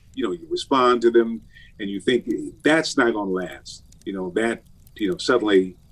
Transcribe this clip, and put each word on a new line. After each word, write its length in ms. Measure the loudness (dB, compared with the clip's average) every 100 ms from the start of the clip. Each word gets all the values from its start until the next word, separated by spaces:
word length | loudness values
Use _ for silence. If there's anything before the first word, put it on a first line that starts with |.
| -16
you 100 | -6
know, 80 | -6
you 140 | -6 -6
respond 540 | -8 0 2 4 4
to 80 | 4
them 320 | 4 2 -2 -12 -20 -20 -12
and 100 | -10
you 100 | -6
think, 260 | -2 -2 -2 -6 -8 -4
"That's 340 | 0 0 0 0
not 160 | 0
gonna 180 | 0 -4
last." 540 | -4 -6 -12 -18 -20 -20 -14 -10
You 80 |
know, 160 | -8 -6 -2
that, 260 | -2 -4 -10 -20 -20 -6
you 140 | -4
know, 80 | -2
suddenly 580 | 0 0 4 4 4 -4 -20